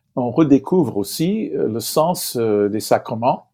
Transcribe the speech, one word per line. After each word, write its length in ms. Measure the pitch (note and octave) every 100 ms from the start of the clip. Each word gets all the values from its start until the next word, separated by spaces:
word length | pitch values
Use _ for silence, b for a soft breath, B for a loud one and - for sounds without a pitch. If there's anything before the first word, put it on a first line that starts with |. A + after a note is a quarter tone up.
| _ -
on 160 | B2
redécouvre 680 | D#3+ D#3 C3+ - F#3 B2 G#2
aussi, 540 | G2 - E3 A3 F#3 D3+
euh, 120 | C3
le 100 | A2
sens, 560 | A#2 D#3 D#3+ E3+ - B2
euh, 300 | A2+ G#2 G2+
des 100 | G#2+
sacrements, 640 | - A#2+ - A2+ B2 D#3+ -